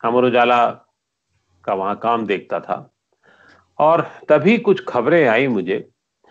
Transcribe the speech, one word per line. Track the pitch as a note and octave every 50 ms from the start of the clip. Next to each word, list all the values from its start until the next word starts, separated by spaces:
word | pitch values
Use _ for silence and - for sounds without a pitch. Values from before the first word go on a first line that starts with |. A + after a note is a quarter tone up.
| -
अमर | A#2+ A#2+ B2+ B2
उजाला | B2+ A#2 B2 A#2+ A#2+ A#2+ A#2+ A#2 A2+ A2+ - _ _ _ _ _ _ _ _ _ _ _ _ _ _ _ _ -
का | - G2+
वहां | F#2+ F#2+ G2+ G#2
काम | G#2 A2+ A2+ A#2+ A2+ A2
देखता | G2 G2 F2 - - - E2+
था | - - - - - _ _ _ _ _ _ _ _ _ _ _ _ _ _ _ _ _ _ -
और | D3 D#3 E3 D#3+ D3 - - - - -
तभी | D3+ D3 C3+ F#3+ A#3 A3
कुछ | - G#3 F#3 - - -
खबरें | - B2 A2+ C#3 E3 E3+ D3 A#2+
आई | A2 A#2+ C#3 C3+
मुझे | A#2+ G2+ - F2+ G2 - - _ _ _ _ _ _ _ _ _